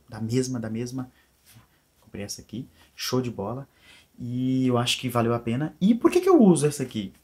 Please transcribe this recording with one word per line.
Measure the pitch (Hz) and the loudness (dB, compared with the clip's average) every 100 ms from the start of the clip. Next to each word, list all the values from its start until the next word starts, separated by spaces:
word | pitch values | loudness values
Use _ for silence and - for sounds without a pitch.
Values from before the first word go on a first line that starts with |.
| _ | _
da | 107 | -10
mesma, | 110 123 127 127 | -2 0 0 -4
da | 110 | -6
mesma. | 110 123 131 127 _ _ _ _ - _ _ _ _ | -6 -6 -8 -10 _ _ _ _ -20 _ _ _ _
Comprei | _ 98 | _ -12
essa | 101 - | -10 -12
aqui, | - 113 139 _ _ | -12 -12 -12 _ _
show | - - 127 | -12 -4 -2
de | 123 | -2
bola. | 110 98 123 139 _ - - _ - | -6 -8 -8 -12 _ -20 -20 _ -12
E | 120 123 127 131 131 | -8 -4 0 0 2
eu | 123 | 2
acho | 123 - | 0 -2
que | 127 | -2
valeu | 120 113 | 0 0
a | 117 | 0
pena. | 117 120 156 - | -2 -4 -4 0
E | 190 | 2
por | 240 330 | 4 4
que | 349 | 2
que | 359 | 4
eu | 349 | 6
uso | 214 160 147 | 8 6 2
essa | - | -2
aqui? | 127 110 98 - | -6 -6 -8 -12